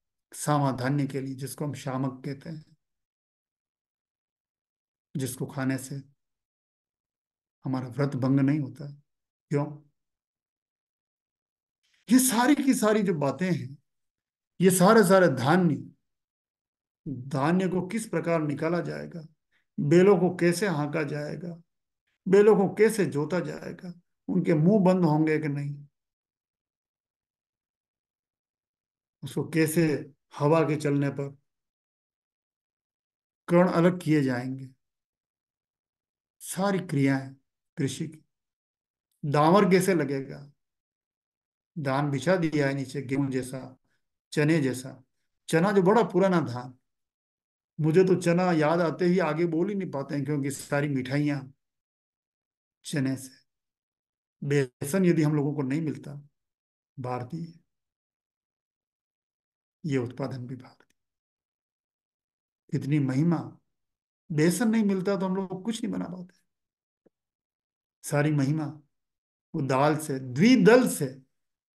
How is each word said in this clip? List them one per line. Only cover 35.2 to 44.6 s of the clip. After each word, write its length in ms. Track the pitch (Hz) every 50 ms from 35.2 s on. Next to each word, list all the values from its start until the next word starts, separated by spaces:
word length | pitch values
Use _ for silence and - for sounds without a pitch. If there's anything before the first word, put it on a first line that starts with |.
| _ _ _ _ _ _ _ _ _ _ _ _ _ _ _ _ _ _ _ _ _ _ _ _
सारी 380 | - - - 175 190 202 196 185
क्रियाएं 520 | 185 185 151 143 139 135 135 135 131 131 - - _ _ _ _ _ _ _ -
कृषि 300 | 143 131 - - 160 151
की। 160 | - - _ _ _ _ _ _ _ _ _ _ _ _ _ _ _ _ _ _ _ _ -
दांवर 460 | 147 139 147 147 160 180 208 208 180
कैसे 220 | 185 185 180 196 190
लगेगा, 520 | 165 147 131 143 135 135 135 147 147 - - _ _ _ _ _ _ _ _ _ _ _ _ _ _ _ _ _ _ _ _ _ _ _ _ _
धान 340 | 175 143 135 131 139 147 147
बिछा 240 | 139 135 - 175 190 185
दिया 300 | 170 156 156 147 143 139
है 60 | 135
नीचे 280 | 139 135 127 - 147
गेहूं 280 | 127 113 135 135 143 135
जैसा, 480 | 127 131 123 - - 131 127 - - _ _ _ _ _ _ _ _ _ _ _ -
चने 260 | 160 147 151 165 165